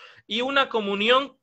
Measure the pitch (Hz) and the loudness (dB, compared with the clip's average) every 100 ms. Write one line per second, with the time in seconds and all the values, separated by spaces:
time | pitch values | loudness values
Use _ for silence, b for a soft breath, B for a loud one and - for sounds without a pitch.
0 | B B - 214 254 277 262 226 202 202 | B B -8 -4 0 0 0 -2 -2 -2
1 | 220 254 277 _ | 2 2 0 _